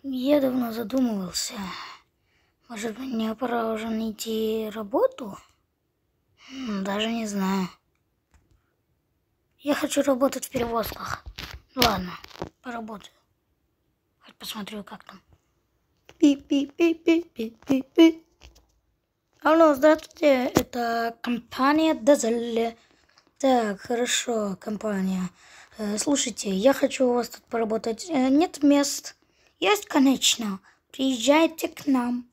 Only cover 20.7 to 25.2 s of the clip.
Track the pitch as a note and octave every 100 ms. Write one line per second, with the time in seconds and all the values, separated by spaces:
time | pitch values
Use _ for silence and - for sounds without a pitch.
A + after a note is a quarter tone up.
20.7 | B3 A#3 A#3 A#3 A#3 - A#3 - - C4+
21.7 | D4+ D#4+ D4+ A3+ C#4+ A3+ A#3 A#3 A3+ A3+
22.7 | A3+ _ _ _ _ _ _ C4+ B3 A3
23.7 | G3 - A#3 B3 - - A3+ G#3 F#3 -
24.7 | G#3 A3 G3 F#3+ F#3+